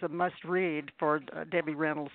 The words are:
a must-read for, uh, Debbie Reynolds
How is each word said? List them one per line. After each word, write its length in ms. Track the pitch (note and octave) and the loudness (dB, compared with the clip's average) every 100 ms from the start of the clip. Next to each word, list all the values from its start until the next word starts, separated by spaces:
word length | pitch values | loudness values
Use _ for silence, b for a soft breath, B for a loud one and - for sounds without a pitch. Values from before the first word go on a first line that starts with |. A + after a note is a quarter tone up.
a 60 | E3+ | -2
must-read 840 | E3+ F3+ - D#3+ F3+ F#3 D3+ C#3+ - | 0 0 -2 -2 2 2 0 -4 0
for, 220 | D#3 D3+ C3+ D#3 | 2 2 0 -8
uh, 100 | D#3+ | -2
Debbie 280 | E3+ D#3 D3 | 0 0 0
Reynolds 360 | D#3 D3+ C#3+ | 0 0 -4